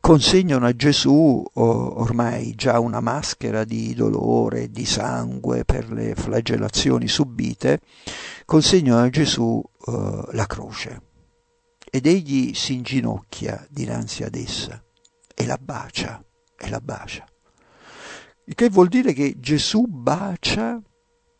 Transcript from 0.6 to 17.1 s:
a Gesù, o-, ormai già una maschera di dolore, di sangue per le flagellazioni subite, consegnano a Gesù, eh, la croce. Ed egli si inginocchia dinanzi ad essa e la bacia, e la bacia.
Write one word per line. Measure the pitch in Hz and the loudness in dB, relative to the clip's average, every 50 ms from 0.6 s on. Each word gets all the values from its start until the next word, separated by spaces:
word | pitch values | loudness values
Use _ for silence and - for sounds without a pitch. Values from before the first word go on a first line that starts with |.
| 123 | 2
a | 120 120 | 2 0
Gesù, | 117 127 151 143 - - 139 139 147 165 151 127 120 - - _ | 2 2 2 2 4 4 6 6 6 6 6 4 2 0 -6 _
o-, | - 117 117 117 113 120 127 - - | 2 2 2 4 2 0 -4 -4 -2
ormai | 113 113 117 120 120 117 117 117 117 117 113 | -2 -2 0 0 0 -2 -2 -4 -6 -8 -8
già | 107 104 135 117 120 | -2 0 2 2 2
una | 117 120 110 107 | 2 0 -2 -2
maschera | 117 113 120 147 151 - - _ - 117 107 110 110 | -2 -2 -4 -4 -4 -6 -8 _ -6 -4 -2 -2 -2
di | 110 113 113 113 113 120 | -2 -4 -6 -4 -4 -2
dolore, | 117 117 110 107 104 101 117 - 58 - 113 - 58 58 58 | 0 0 0 0 0 0 2 2 2 2 0 -2 -4 -6 -6
di | 55 - 120 | -8 -8 -4
sangue | - - - - 120 - - 120 120 127 127 120 123 123 120 117 | -4 -2 -2 -2 -4 -4 -4 -4 -6 -6 -6 -4 -2 -2 -2 0
per | _ - 117 117 113 113 | _ -2 -2 -2 -6 -8
le | 110 113 113 110 | -6 -6 -6 -6
flagellazioni | - - 110 107 117 113 113 117 110 104 107 - - - 143 131 123 120 | -6 -6 -2 -2 -2 0 0 -2 -2 -2 -4 -4 -2 0 2 2 0 0
subite, | 113 - - 147 131 117 113 - - 120 _ - 127 139 156 _ _ _ - - - - - - - - - - | -2 0 0 0 -2 -2 -6 -6 -6 -6 _ 0 0 0 0 _ _ _ -18 -16 -14 -14 -12 -14 -14 -16 -18 -6
consegnano | - - 156 147 - - 185 160 135 120 117 120 | 2 4 4 6 6 4 4 6 6 6 6 4
a | 127 | 4
Gesù, | 127 143 156 - - - 117 113 117 113 - - _ _ - | 4 2 0 0 0 0 0 0 0 -2 -4 -8 _ _ -10
eh, | - 117 110 101 98 101 104 107 - | -6 -6 -4 -4 -4 -4 -6 -8 -6
la | - - 107 | -4 -4 -4
croce. | 104 - - - - - - - - - - - _ _ _ _ _ _ _ _ _ _ _ _ _ _ _ - - | -4 -4 -10 -10 -12 -10 -10 -10 -10 -12 -16 -18 _ _ _ _ _ _ _ _ _ _ _ _ _ _ _ -20 -6
Ed | - 139 127 | -6 0 4
egli | 147 175 196 170 143 139 135 127 123 110 | 4 4 4 2 0 0 0 2 0 -2
si | - - - 135 | -4 -4 -4 -4
inginocchia | 127 123 - 131 131 117 117 110 107 - _ - - - 107 107 107 - _ | -4 -4 -2 -2 0 0 0 -4 -6 -8 _ -12 -8 -8 -8 -8 -8 -12 _
dinanzi | - 143 - - 120 117 113 113 - - 117 | -8 -8 -6 -4 -4 -6 -6 -8 -8 -8 -8
ad | 107 104 | -8 -8
essa | - - - - - - - - 110 _ _ _ _ _ _ _ _ _ _ - | -8 -8 -8 -8 -8 -8 -10 -12 -16 _ _ _ _ _ _ _ _ _ _ -6
e | - 120 | -4 -4
la | 120 131 127 | -2 -2 -6
bacia, | 131 - 143 113 - - - - - - 117 - - _ _ _ _ _ _ | -6 -10 -12 -10 -12 -10 -8 -8 -8 -8 -10 -14 -18 _ _ _ _ _ _
e | _ - - | _ -12 -8
la | 110 110 | -8 -8
bacia. | 113 - 104 101 - 107 | -8 -8 -12 -12 -12 -14